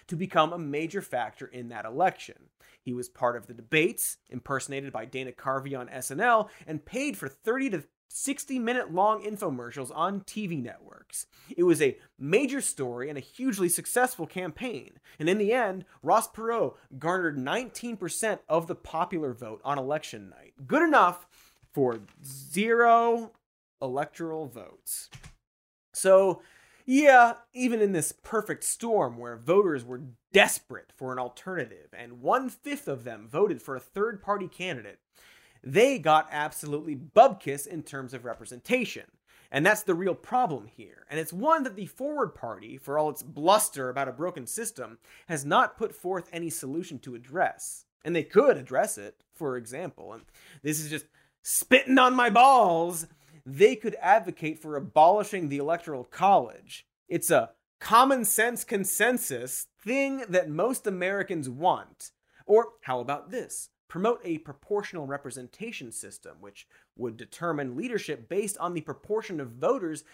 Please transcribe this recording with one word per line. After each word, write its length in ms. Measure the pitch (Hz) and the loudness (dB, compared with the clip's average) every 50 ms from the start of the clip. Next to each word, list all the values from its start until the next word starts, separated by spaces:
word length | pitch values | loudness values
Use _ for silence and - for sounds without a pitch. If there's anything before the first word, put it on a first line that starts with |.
| _ | _
to 100 | - 180 | -10 -8
become 360 | 156 190 185 - 170 156 160 | -8 -6 0 2 2 2 2
a 60 | 170 175 | 0 -4
major 440 | 165 143 139 151 165 156 185 202 | -6 -6 -4 -6 -6 -6 -8 -10
factor 440 | - - - 123 117 107 - - 135 | -8 -6 -4 -4 -4 -6 -8 -14 -16
in 220 | - - 123 120 117 | -16 -14 -14 -14 -12
that 160 | 120 107 107 | -12 -12 -10
election. 640 | 110 120 143 180 185 - - - - - - 65 _ _ _ _ _ _ _ | -8 -2 0 0 0 0 -4 -10 -20 -20 -20 _ _ _ _ _ _ _ _
He 100 | _ 131 | _ -8
was 160 | 123 123 123 - | -8 -8 -10 -12
part 280 | - - 131 120 120 | -6 -2 0 0 0
of 100 | 117 110 | -2 -8
the 80 | - 120 | -14 -18
debates, 640 | 117 113 113 160 156 160 180 - - - - - - _ _ | -20 -8 -2 2 2 2 2 0 -4 -6 -8 -8 -10 _ _
impersonated 640 | - 123 - - 139 131 - - 135 139 139 139 | -14 -14 -8 -6 -6 -6 -6 -6 -8 -8 -8 -8
by 120 | - 113 113 | -10 -10 -10
Dana 280 | 123 135 131 131 127 | -10 -10 -10 -10 -10
Carvey 460 | 123 - - 135 135 135 131 139 135 127 | -14 -8 -6 -4 -4 -4 -6 -8 -10 -10
on 100 | 123 113 | -10 -12
S 220 | 131 131 123 - | -12 -12 -10 -8
N 100 | 135 151 | -4 -2
L, 300 | 220 247 233 220 208 214 - - - | 2 2 2 2 0 -2 -8 -16 -12
and 180 | - 160 147 - | -10 -10 -10 -10
paid 320 | - - 254 285 294 214 | -8 -8 -6 -6 -6 -6
for 120 | - 160 135 | -8 -10 -12
thirty 400 | - _ _ 220 240 262 269 262 | -12 _ _ -4 -2 -2 -2 -4
to 140 | 196 160 139 - _ _ _ _ | -4 -6 -8 -12 _ _ _ _
sixty 460 | - - - 277 285 - - - 269 254 | -12 -8 -6 -6 -6 -6 -8 -8 -6 -4
minute 340 | 233 226 247 247 - - | -4 -2 -2 -2 -4 -2
long 300 | 160 180 202 214 220 202 | 0 2 2 2 2 0
infomercials 720 | 196 208 214 196 214 170 135 123 120 120 113 139 131 120 135 | -4 -8 -8 -6 -6 -6 -6 -6 -8 -10 -10 -10 -12 -8 -4
on 280 | 147 165 185 202 202 | -2 -2 -2 -2 -6
T 240 | 196 - - 214 214 | -8 -10 -10 -8 -6
V 100 | 180 170 | -6 -6
networks. 720 | 143 120 113 90 - - - - - _ _ - - - - _ _ _ - - | -6 -8 -10 -12 -16 -20 -20 -20 -20 _ _ -12 -12 -12 -12 _ _ _ -8 -2
It 60 | - | 2
was 180 | 175 180 165 139 | 4 4 6 6
a 160 | 156 135 127 - - _ _ - | 4 2 0 -2 -10 _ _ -10
major 420 | 135 143 175 240 294 247 269 269 | -2 0 2 2 2 0 -2 -4
story 480 | - - - - 139 123 120 120 127 147 | -4 -4 -6 -6 -6 -6 -6 -8 -8 -8
and 80 | 151 | -10
a 40 | 139 | -12
hugely 480 | - - - - 254 262 208 202 185 175 | -14 -14 -12 -6 -4 -4 0 0 0 0
successful 580 | - - 160 - - 247 254 247 - - 160 | 0 -2 -4 -2 0 2 2 2 0 -6 -10
campaign. 680 | 143 - 185 185 170 151 - 226 254 202 127 113 - - _ _ - - - | -10 -8 -8 -8 -8 -8 -8 -8 -8 -8 -10 -12 -16 -20 _ _ -20 -12 -4
And 100 | 151 165 | 0 0
in 100 | 190 214 | 2 2
the 140 | 202 196 | 2 2
end, 320 | 233 254 240 196 185 190 - - _ _ | 2 2 0 0 -2 -6 -10 -16 _ _
Ross 240 | - 151 185 226 220 - | 0 2 2 2 2 0
Perot 460 | - 214 226 226 233 226 175 127 - - _ _ 139 131 | -6 -8 -6 -4 -2 0 -2 -2 -4 -8 _ _ -16 -6
garnered 400 | 143 165 180 190 175 160 147 139 | -2 -2 0 0 0 -2 -2 -4
nineteen 580 | 127 135 170 226 262 220 - - - 240 233 | -4 -2 -2 -4 -4 -6 -12 -12 -10 -10 -8
percent 440 | 196 185 160 - - - 220 180 175 - - | -8 -8 -8 -6 -4 -2 -2 -4 -4 -2 0
of 180 | 151 170 165 | 0 0 0
the 80 | 165 170 | -2 -6
popular 580 | - - - - 160 175 180 190 165 156 135 | -10 -10 -8 -4 -4 -4 -2 -4 -4 -4 -6
vote 280 | 120 113 123 110 110 - | -6 -8 -12 -14 -14 -8
on 160 | - 131 143 143 | -4 -4 -2 -2
election 520 | 131 135 147 156 - - - 110 101 92 | -2 -2 -4 -4 -6 -10 -14 -14 -16 -18
night. 240 | 76 - - - _ - 139 | -20 -20 -20 -20 _ -20 -2
Good 160 | 123 202 302 | 2 4 4
enough 460 | 339 330 302 240 196 175 180 - - _ _ _ _ _ _ _ _ _ | 6 6 8 8 8 6 4 -2 -10 _ _ _ _ _ _ _ _ _
for 280 | - 147 135 123 117 110 101 - _ - - | -2 0 0 0 0 -4 -8 -16 _ -20 -18
zero 1080 | - - - - - - 185 214 226 233 233 233 233 226 233 233 233 233 233 226 220 - _ _ _ _ _ _ _ _ _ | -18 -16 -16 -16 -6 -4 -2 2 2 4 4 6 6 6 6 6 4 0 0 -4 -8 -16 _ _ _ _ _ _ _ _ _
electoral 680 | 139 131 127 139 151 151 - - 170 165 160 160 156 131 | -8 -6 -4 -4 -6 -6 -8 -10 -8 -8 -6 -8 -10 -10
votes. 600 | - 120 95 - - _ _ - - - - - - - - - - _ _ _ _ _ _ _ _ _ _ _ - | -14 -16 -18 -20 -20 _ _ -10 -10 -10 -12 -14 -20 -20 -20 -20 -20 _ _ _ _ _ _ _ _ _ _ _ -8
So, 480 | - - 190 190 190 196 190 170 - - _ _ _ _ _ _ _ _ | 0 6 8 8 8 8 6 2 -2 -8 _ _ _ _ _ _ _ _
yeah, 480 | - 254 277 302 285 262 247 240 233 233 - - _ - | 2 2 6 8 10 10 10 10 8 6 -2 -12 _ -8
even 260 | 254 247 240 240 226 | -4 -2 -2 2 2
in 120 | 208 202 | 2 2
this 180 | 190 160 143 - | 2 0 -2 -4
perfect 540 | - _ - - - 220 214 - 151 - - | -6 _ -10 -6 -4 -4 -4 -4 -6 -6 -4
storm 540 | - - - 233 233 220 202 156 123 120 117 | -6 -6 -4 -2 0 0 0 0 0 -4 -8
where 180 | 120 120 117 | -12 -14 -14
voters 480 | 113 117 139 175 202 208 180 151 131 117 | -8 -2 4 4 4 4 4 0 -2 -6
were 180 | 120 127 123 147 127 120 _ _ _ | -8 -12 -12 -12 -16 -18 _ _ _
desperate 600 | - 190 202 - - - - - 127 95 - _ _ | 4 4 4 4 2 -4 -8 -14 -16 -16 -18 _ _
for 160 | _ 131 131 | _ -10 -6
an 60 | 127 127 | -6 -6
alternative 680 | 127 120 - - - 185 190 170 127 110 98 85 73 73 - | -6 -8 -10 -12 -12 -10 -8 -8 -8 -8 -12 -18 -20 _ -18
and 240 | - 120 120 120 123 | -18 -18 -18 -16 -8
one-fifth 680 | 123 160 220 269 269 247 - - - 294 285 - - 170 | -2 0 0 0 -2 -4 -10 -12 -10 -10 -10 -8 -8 -8
of 160 | 139 123 113 | -10 -8 -10
them 240 | 123 113 107 104 113 | -12 -14 -14 -14 -8
voted 340 | 127 160 202 208 160 120 | 0 0 0 0 0 -4
for 140 | - - 135 | -8 -10 -12
a 40 | 127 | -12
third-party 680 | - _ _ 196 208 233 226 196 - 196 208 202 185 170 | -12 _ _ -4 -4 -4 -6 -8 -6 -4 -4 -4 -4 -10
candidate, 500 | - - 180 185 160 123 107 101 98 _ _ _ _ _ - - - _ _ _ _ _ | -10 -10 -8 -8 -8 -8 -10 -14 -20 _ _ _ _ _ -20 -20 -20 _ _ _ _ _
they 360 | - 131 135 185 233 277 269 220 | -14 0 4 4 4 4 4 2
got 300 | 151 160 156 156 156 - | 2 4 4 4 4 0
absolutely 640 | 151 147 147 156 - - - 147 147 151 175 165 147 | -4 -4 -4 -4 -6 -10 -8 -6 -6 -6 -6 -6 -8
bubkiss 680 | 127 147 151 - 208 247 269 196 - - 143 139 139 - | -10 -10 6 8 10 10 10 6 2 -6 -8 -6 -6 -8
in 160 | - 185 160 | -10 -10 -12
terms 320 | - - - 139 131 120 135 | -12 -10 -12 -12 -12 -12 -12
of 100 | 123 117 | -10 -10
representation. 800 | 120 113 - 113 - 127 123 - - 247 254 233 - - 110 - - _ _ _ _ _ _ _ _ | -10 -10 -10 -12 -16 -18 -14 -4 -2 0 0 0 -4 -6 -12 -16 -18 _ _ _ _ _ _ _ _
And 160 | - 139 151 | -2 2 4
that's 160 | 196 214 208 | 4 4 4
the 120 | - 196 175 | 2 0 0
real 200 | 165 190 190 160 | 0 0 -2 -2
problem 520 | - - - 220 254 254 185 151 120 101 | -4 -6 -2 0 0 0 0 -2 -6 -10
here. 380 | 110 - - 107 92 - - - - | -14 -20 -20 -20 -20 -20 -20 -16 -8
And 80 | 143 156 | -8 -6
it's 140 | 160 - | -6 -6
one 320 | 170 180 233 311 320 320 262 | -8 -2 2 2 2 2 2
that 120 | 254 196 | -4 -8
the 100 | 196 196 | -10 -12
Forward 480 | 143 - - 254 294 302 294 247 - - | -14 -10 -8 -8 -6 -2 -2 -4 -4 -4
Party, 440 | - - 117 107 95 101 117 127 135 | -8 -12 -12 -12 -12 -14 -16 -18 -16
for 200 | - - 139 156 | -10 -4 -2 -2
all 120 | 151 151 | 0 -2
its 120 | 139 - | -4 -8
bluster 640 | 117 131 117 143 151 175 202 214 208 - - 139 131 127 | -12 -14 -10 0 4 4 4 4 4 0 -4 -6 -6 -4
about 200 | 123 139 139 131 | -4 -4 -4 -4
a 40 | |
broken 340 | 120 120 165 180 175 156 123 | -6 -6 -8 -8 -8 -10 -10
system, 520 | 113 - 220 233 - - - 120 110 87 - _ - - - _ - | -10 -8 -8 -8 -8 -10 -10 -14 -14 -16 -20 _ -20 -20 -20 _ -8
has 160 | 170 147 139 | -6 -6 -2
not 320 | 143 180 233 254 - - | 2 2 4 2 2 0
put 180 | - 226 - - | -6 -8 -8 -8
forth 340 | - - 180 190 180 170 - | -10 -8 -6 -6 -6 -8 -10
any 160 | - 170 170 165 | -10 -10 -8 -8
solution 500 | - - - 131 143 170 185 180 156 120 | -8 -8 -8 -8 -8 -8 -8 -8 -12 -16
to 140 | - 139 123 | -14 -16 -16
address. 680 | 117 120 131 156 185 170 107 - - - - - - - _ _ _ - | -16 -16 -8 -2 0 0 0 0 -6 -12 -14 -14 -16 -20 _ _ _ -8
And 100 | 160 170 | -4 -4
they 80 | 165 | -4
could 340 | 143 - - 196 277 277 202 | -4 4 4 6 6 6 4
address 400 | 139 123 - 123 143 196 208 - | 2 -2 -2 -2 0 0 0 -4
it, 260 | 104 101 104 - _ _ _ _ | -8 -12 -16 -18 _ _ _ _
for 220 | - 160 139 127 | -8 -6 -6 -6
example, 560 | 123 117 113 127 143 185 151 - - 82 92 | -6 -8 -10 -10 -10 -10 -12 -12 -14 -16 -16
and 100 | 107 117 - _ _ _ - - - 147 | -16 -18 -20 _ _ _ -20 -20 -20 -8
this 180 | - 147 151 156 | -6 -4 -4 -4
is 100 | 156 147 | -6 -6
just 160 | 156 147 - _ _ _ _ _ _ _ | -10 -10 -12 _ _ _ _ _ _ _
spitting 560 | - - - - - - 254 262 - - 262 262 | -8 -4 -4 -4 4 4 4 4 6 6 6 6
on 160 | 254 254 254 | 6 6 6
my 160 | 254 247 240 | 4 2 6
balls, 760 | 202 233 247 277 277 247 214 185 170 165 165 175 175 165 165 - _ _ _ _ 160 151 _ | 8 8 10 10 10 8 8 6 4 2 0 -2 -4 -6 -10 -12 _ _ _ _ -20 -20 _
they 300 | 131 135 139 196 240 262 | -14 4 6 6 6 6
could 220 | - - 220 196 - | 2 -4 -6 -6 -2
advocate 580 | - 175 202 220 190 180 - - 165 156 156 156 | 4 4 6 6 4 0 -6 -6 -6 -8 -8 -8
for 180 | - 156 151 | -10 -8 -8
abolishing 720 | 143 139 - - 151 151 170 202 208 202 208 208 190 170 143 | -8 -8 2 6 8 8 8 8 6 2 -2 -4 -6 -4 -4
the 100 | 139 143 | -4 -4
Electoral 460 | 143 151 170 170 - 165 147 127 123 | -2 -2 -2 -2 -4 -8 -10 -10 -10
College. 840 | - - - 185 196 196 165 127 110 98 - - - - - - _ _ _ _ - | -12 -4 2 4 6 6 6 4 2 -6 -16 -20 -20 -20 -20 -20 _ _ _ _ -6
It's 220 | - 170 - - | -6 -4 0 4
a 200 | 165 131 113 - - _ _ _ _ _ | 4 4 4 2 -4 _ _ _ _ _
common 440 | - - 208 233 262 269 277 254 226 | 0 4 6 6 8 6 4 2 0
sense 400 | - - - 220 240 240 226 - | 0 0 0 0 0 -2 -4 -6
consensus 1000 | - 233 196 185 190 - - 208 240 254 233 - - 135 117 123 131 - - - - _ _ | -6 -4 -4 -2 -4 0 0 2 2 2 0 -2 -6 -8 -8 -8 -8 -8 -10 -10 -12 _ _
thing 420 | - 196 254 277 277 277 269 269 247 - | -6 -4 -2 0 0 -2 -4 -6 -6 0
that 220 | 175 185 170 156 | 0 0 0 0
most 360 | 147 160 190 240 262 - - | -2 0 0 0 -2 -2 -4
Americans 640 | 214 190 180 180 185 196 202 180 - 190 160 135 131 | -6 -4 -2 -2 -2 -2 -2 -4 -4 -4 -6 -6 -6
want. 640 | 120 135 165 185 147 110 98 - _ _ - - - _ _ _ _ _ _ | -6 -2 0 0 0 0 -4 -10 _ _ -20 -20 -20 _ _ _ _ _ _
Or 220 | - 208 220 233 220 - _ | 4 6 6 6 2 -4 _
how 180 | - - 131 123 | -8 -6 -4 -4
about 300 | 120 120 143 147 - 165 | -4 -4 -6 -6 -8 -10
this? 400 | 220 247 160 - - - - - _ _ _ _ | -10 -8 -8 -8 -10 -12 -14 -14 _ _ _ _
Promote 320 | - 165 190 233 240 233 | -6 -2 0 0 0 -2
a 160 | - 180 165 156 | -4 -6 -8 -8
proportional 680 | - 151 139 - _ - 202 202 202 - - 165 147 | -8 -14 -18 -20 _ -4 -4 -4 -4 -6 -8 -10 -8
representation 840 | 135 139 139 - 135 120 131 127 123 - - 208 240 220 - 143 113 | -8 -8 -10 -10 -12 -14 -14 -16 -18 -16 -14 -14 -12 -12 -14 -14 -14
system, 460 | 110 - - 101 98 - - 85 73 76 | -14 -14 -14 -14 -18 -18 -20 -20 -20 -20
which 280 | 98 101 - - - _ _ _ _ _ _ | -20 -20 -20 -20 -20 _ _ _ _ _ _
would 200 | - 120 120 110 | -8 -8 -8 -8
determine 600 | 117 117 - - - 170 170 160 143 143 127 120 | -10 -16 -20 -10 -6 -4 -2 -2 -2 -4 -6 -6
leadership 520 | 139 214 254 240 196 - - 151 - 117 - | -6 -6 -4 -4 -6 -4 -6 -8 -10 -8 -4
based 300 | 165 196 220 202 - - | -4 -4 -4 -4 -6 -6
on 160 | 165 175 175 | -6 -6 -4
the 80 | 160 | -6
proportion 580 | 151 - 139 - - - 208 220 208 - 185 151 | -8 -8 -12 -12 -8 -6 -4 -4 -4 -6 -8 -8
of 120 | 139 120 | -8 -10
voters 520 | 113 123 151 202 262 269 190 160 156 143 - _ | -8 -2 0 0 0 0 -2 -6 -8 -10 -12 _